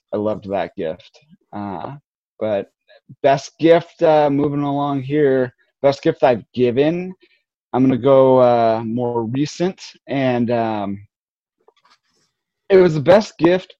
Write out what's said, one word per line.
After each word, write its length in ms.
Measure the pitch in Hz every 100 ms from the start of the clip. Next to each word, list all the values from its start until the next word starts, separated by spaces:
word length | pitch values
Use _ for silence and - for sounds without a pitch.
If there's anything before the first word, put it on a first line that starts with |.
| _
I 40 | 104
loved 320 | 104 98 95
that 260 | 98 85 -
gift. 460 | 80 87 _ _ _ 180 _
Uh, 420 | 104 101 87 123 147 _ _ _ -
but 320 | 107 101 - _ _ - - -
best 340 | 139 143 - -
gift, 440 | 160 170 165 -
uh, 260 | 165 151 147
moving 320 | 139 147 143
along 400 | 143 143 143 139
here, 500 | 131 147 139 131 127 - _ _
best 200 | 139 135
gift 180 | 165 -
I've 220 | 139 113 -
given, 640 | 120 120 120 147 175 185 185 _ _ _ _ _
I'm 100 | 120
gonna 160 | 131 123
go, 420 | 131 135 131 127
uh, 420 | 123 120 113 113
more 400 | 113 120 120 120
recent, 580 | 113 131 147 - 180 185 - - -
and, 440 | 135 131 123 117
um, 560 | 120 113 107 98 98 104 _ _ _ _ _ _ _ _ _ _ _ _ _ _ _ -
it 80 | 190
was 160 | 180 156
the 40 |
best 360 | 135 202 202 -
gift 380 | 165 180 -